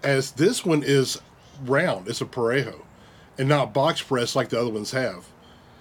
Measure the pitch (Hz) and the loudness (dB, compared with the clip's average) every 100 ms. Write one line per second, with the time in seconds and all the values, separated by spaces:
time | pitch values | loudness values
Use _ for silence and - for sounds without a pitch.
0 | - 139 135 - 175 240 190 156 131 139 | 0 0 0 2 2 2 2 2 4 2
1 | 127 - - - - 143 127 139 175 104 | 2 -2 -12 -20 -20 -10 0 2 2 -2
2 | 92 131 117 - 117 127 117 92 - - | -4 -6 -6 -2 0 2 -2 -6 -18 -20
3 | - - - - 135 147 123 139 147 165 | -20 -20 -14 -4 0 2 2 2 0 0
4 | - 131 120 139 123 120 120 107 104 131 | -2 -2 0 -2 0 0 -2 -4 -4 -4
5 | 123 90 - - - - - - | -4 -6 -14 -20 -20 -20 -20 -20